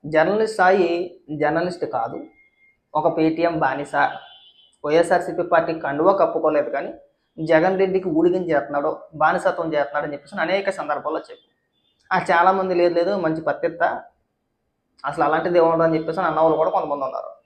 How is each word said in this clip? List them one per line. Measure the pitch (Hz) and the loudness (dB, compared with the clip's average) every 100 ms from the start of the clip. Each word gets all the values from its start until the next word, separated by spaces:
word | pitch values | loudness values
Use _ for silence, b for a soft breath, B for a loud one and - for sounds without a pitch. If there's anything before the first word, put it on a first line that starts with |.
| 151 | 0
జర్నలిస్ట్ | 156 170 208 220 - | 2 2 2 -2 2
సాయి | 185 190 170 170 180 - - | 4 4 2 0 -4 -12 -12
జర్నలిస్ట్ | 147 147 160 180 170 - | -2 0 0 -4 -6 -6
కాదు, | 127 117 - - _ b b b b _ 156 | -4 -6 -8 -16 _ b b b b _ -2
ఒక | 165 160 | 0 2
పేటీఎం | 160 160 170 160 | 0 2 -2 0
బానిస. | 139 135 143 143 143 - - - _ _ _ _ 147 | -2 -2 -4 -2 -2 -4 -18 -20 _ _ _ _ 0
వైఎస్ఆర్సీపీ | 160 160 180 - 165 | 2 4 0 0 -6
పార్టీ | 165 165 160 160 | 0 0 0 -4
కండువా | 151 143 180 | -4 0 2
కప్పుకోలేదు, | 196 160 160 156 147 - | 4 0 2 0 0 -2
కానీ | 139 165 - _ _ _ - | -6 -8 -14 _ _ _ -10
జగన్ | 160 160 180 190 | 2 4 4 2
రెడ్డికి | 190 190 185 | 0 0 0
ఊడిగం | 156 175 185 175 | 2 2 2 0
చేస్తున్నాడు, | 147 139 143 - - - 151 | -2 0 -2 -2 -6 -14 0
బానిసత్వం | 156 180 185 175 160 | 2 2 -2 -2 -2
చేస్తున్నాడు | 151 143 147 156 | -2 -2 -4 -6
అని | |
చెప్పేసి | 143 - 202 | -10 -12 -6
అనేక | 165 196 196 | -2 -2 -2
సందర్భాల్లో | 190 151 143 147 156 | -6 -6 -4 -4 -6
చెప్పు. | - - _ _ _ _ _ _ _ | -8 -20 _ _ _ _ _ _ _
ఆ, | 180 175 | -2 2
చాలామంది | 170 180 190 185 | 4 4 2 0
"లేదు | 175 175 | 2 2
లేదు, | 170 170 202 | 2 0 0
మంచి | 160 160 | -2 -2
పత్తిత్త, | 151 143 170 160 165 - - _ _ _ _ _ _ _ _ _ 135 | -4 -2 -4 0 -2 -2 -12 _ _ _ _ _ _ _ _ _ -8
అసలు | 151 | -2
అలాంటిది | 147 160 175 175 | 0 0 2 4
ఏముండదు" | 165 160 | 4 4
అని | 165 160 | 2 2
చెప్పేసి | 160 165 | -2 -2
అన్న | 175 156 | -2 2
వాళ్ళు | 160 151 | 2 4
కూడా | 165 | 2
కొంతమంది | - 156 143 | 0 -2 -4
ఉన్నారు. | 135 - - - | -4 -8 -12 -18